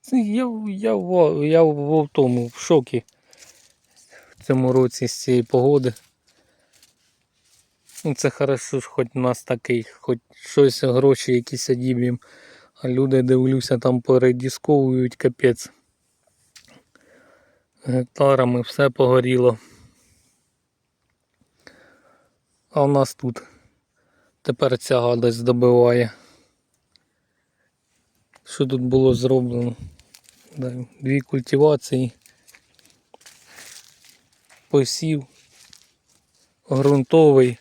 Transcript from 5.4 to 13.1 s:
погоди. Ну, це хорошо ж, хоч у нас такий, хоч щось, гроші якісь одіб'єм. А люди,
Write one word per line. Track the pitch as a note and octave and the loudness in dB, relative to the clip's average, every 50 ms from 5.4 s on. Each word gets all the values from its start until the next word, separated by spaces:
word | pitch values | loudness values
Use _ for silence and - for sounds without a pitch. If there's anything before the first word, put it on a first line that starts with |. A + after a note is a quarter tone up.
| A#2 | 0
погоди. | _ - B2+ B2+ C#3 D3 C#3 B2+ B2 A2 - _ _ _ _ _ _ _ _ _ _ _ _ _ _ _ _ _ _ _ _ _ _ _ _ _ _ _ _ _ _ _ _ _ _ _ _ _ _ - - - | _ 0 2 2 2 2 2 0 -2 -6 -8 _ _ _ _ _ _ _ _ _ _ _ _ _ _ _ _ _ _ _ _ _ _ _ _ _ _ _ _ _ _ _ _ _ _ _ _ _ _ -20 -10 -8
Ну, | D#3+ C3+ | -8 -6
це | - - C#3 | -4 -4 -6
хорошо | - - C#3+ C3+ C3+ B2 - - - C3 | -2 -2 -2 -2 -2 -4 -6 -8 -8 -8
ж, | - - | -8 -6
хоч | - - B2+ A#2+ _ | -6 -6 -6 -6 _
у | C3 | -4
нас | B2+ B2+ B2 - - | -2 -2 -4 -4 -4
такий, | - B2+ A2+ - - B2 A#2 A2+ | -6 -6 -6 -4 -4 -4 -4 -4
хоч | - - _ - - B2 A#2 _ _ | -8 -20 _ -6 -6 -6 -6 _ _
щось, | _ _ - - - D3 C#3+ C3 - - - | _ _ -20 -2 2 4 4 4 2 0 -2
гроші | C3 A#2+ B2+ C3+ C#3 C3 - - - B2 | 0 0 2 4 4 2 2 0 -2 -2
якісь | B2 A#2+ - C#3 B2 - - | -2 -2 -6 -10 -10 -4 -4
одіб'єм. | C3 B2 B2 B2+ B2+ A#2+ B2 B2 B2 B2 _ _ - - - - - _ _ _ _ _ | -4 -2 -2 -4 -2 -2 -2 -4 -4 -6 _ _ -20 -20 -20 -20 -20 _ _ _ _ _
А | - | -6
люди, | B2+ B2+ C3 C#3 C3+ | -4 -2 -2 0 2